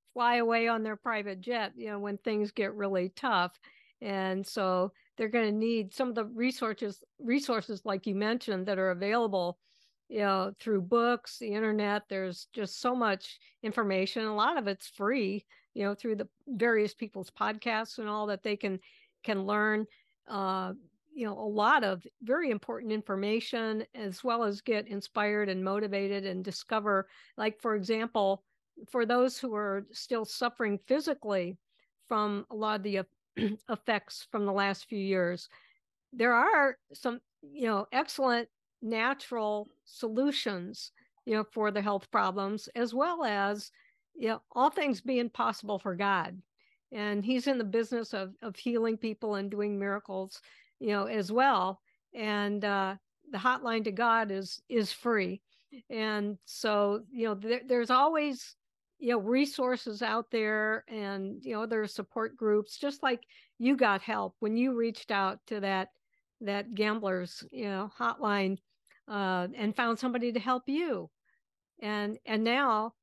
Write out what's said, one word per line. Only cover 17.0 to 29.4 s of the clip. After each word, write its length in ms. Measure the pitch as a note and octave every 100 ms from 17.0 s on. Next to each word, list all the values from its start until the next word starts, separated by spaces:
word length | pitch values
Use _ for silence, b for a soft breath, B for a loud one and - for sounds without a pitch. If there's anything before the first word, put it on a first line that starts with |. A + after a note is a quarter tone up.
| G#3+ G3 F3+
podcasts 680 | - G#3 G#3+ A#3+ A3 A3+ -
and 100 | G#3+
all 180 | G#3+ G#3
that 160 | G3
they 140 | G#3+ G#3
can, 240 | G#3 F#3 b b b _
can 220 | - G3+
learn, 420 | F#3+ G#3 G#3+ A3 A3 b b b -
uh, 440 | G3+ F#3+ F#3+ F#3 A#3 G3 _ _
you 100 | D4+
know, 140 | A3 G3+
a 80 | G#3+
lot 380 | G#3 G#3+ D4
of 200 | G#3 F#3 - _
very 280 | A3+ D4 D#4
important 420 | G#3+ - A3+ A3+
information, 920 | G#3+ G#3+ F#3+ G3+ A3+ - A#3 A3 A3 -
as 300 | C4 G#3 F3+
well 180 | B3+ A#3
as 180 | A3 G3+
get 280 | - G#3+ G#3+
inspired 600 | G3+ - G#3+ G#3 G#3 G3+
and 140 | F#3
motivated 640 | F#3+ G3+ G#3+ G3 G3 G3+ G3
and 180 | F#3
discover, 640 | F#3+ - - A3 G#3 G3 F#3+ B B -
like, 240 | G#3+ G#3+
for 160 | A#3 G#3+
example, 680 | F#3 A3 A#3 A3 G3 G3 _ _ _ - G#3+
for 160 | B3+ A3+
those 320 | B3 B3+
who 160 | B3+